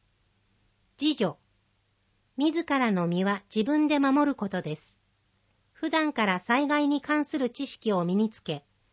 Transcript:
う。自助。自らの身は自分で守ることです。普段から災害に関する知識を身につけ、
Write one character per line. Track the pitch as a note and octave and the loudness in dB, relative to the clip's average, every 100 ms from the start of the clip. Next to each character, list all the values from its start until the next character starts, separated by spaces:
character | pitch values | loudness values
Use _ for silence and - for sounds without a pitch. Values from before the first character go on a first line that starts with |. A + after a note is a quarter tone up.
| _ _ _ _ _ _ _ _ _ - | _ _ _ _ _ _ _ _ _ -4
う。 | |
自 | D4+ - | -2 0
助。 | F#3 - _ _ _ _ _ _ _ _ _ - | -2 -4 _ _ _ _ _ _ _ _ _ -2
自 | D#4 D#4+ E4 | 0 0 0
ら | C4+ A#3 | 0 2
の | F#3 E3+ | 2 0
身 | F3 | 0
は | G3 G3+ - | 0 -2 -4
自 | G#3+ | -2
分 | A3 D4+ D4+ | 0 2 2
で | D4 | 2
守 | C#4 C#4 D4 | 2 2 2
る | - | -2
こ | G3 | -4
と | F3+ | -6
で | D#3 D3+ | -6 -8
す。 | - - _ _ _ _ _ _ _ | -12 -20 _ _ _ _ _ _ _
普 | _ D#4+ | _ -2
段 | D#4+ D4+ | 0 0
か | A#3+ G#3 | 0 0
ら | F3+ | 0
災 | - B3 C#4+ | 0 0 2
害 | D4 D4 | 2 2
に | D4 | 0
関 | - D4+ C#4+ | 0 -2 -2
す | D4+ | -2
る | B3 | -4
知 | A#3+ C#4 | -4 -8
識 | - A3 | -6 -2
を | F#3 F3 | 0 2
身 | G3 | 2
に | A3 | 0
つ | - | -4
け、 | - D3 - _ _ | -8 -10 -10 _ _